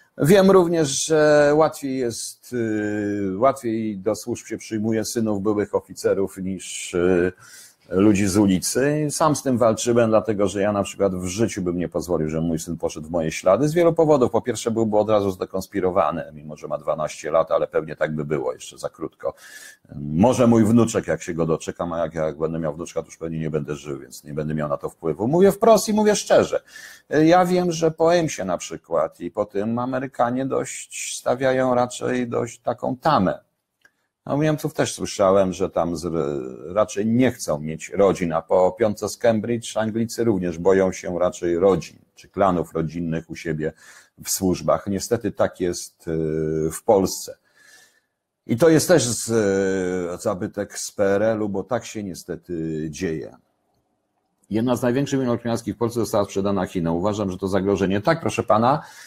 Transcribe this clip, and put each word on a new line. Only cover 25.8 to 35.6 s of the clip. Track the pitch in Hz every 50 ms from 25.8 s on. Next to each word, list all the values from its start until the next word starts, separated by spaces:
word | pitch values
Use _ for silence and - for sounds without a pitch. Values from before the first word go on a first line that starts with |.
| - 220
i |
mówię | 208 214 208 214 208
szczerze. | - - - 196 151 - - - - _ _ - - - - - - _ -
Ja | 139 147 156 160 170 180 185
wiem, | 175 185 180 180 175
że | 165 160 165 160
po | 160 - 165 165 175
emsie | 175 165 143 - - 98
na | 92 87 85
przykład | - - 82 80 _ - 82 80 80 82 - -
i | 87 87
po | - 107 104
tym | - - 98 107 113 117 123
Amerykanie | 123 127 131 127 135 131 _ - 123 120 127 127 135
dość | 131 127 123 135 - - - - - - - - - - -
stawiają | - 123 127 123 135 131 131 131 131 127 123
raczej | 123 123 123 - - 120 123 127 123 123 117
dość | 117 120 120 117 - -
taką | - 135 120 - 127 127 131
tamę. | 127 - 165 147 117 95 82 67 - _ _ _ _ _ _ _ _ _ _ _ _ _ _ _ _ -
A | - 135
u | 143
Niemców | 156 156 151 143 - 147 -
też | - 135 - -
słyszałem, | - 90 - - - 101 95 95 101 95 92
że | 87 85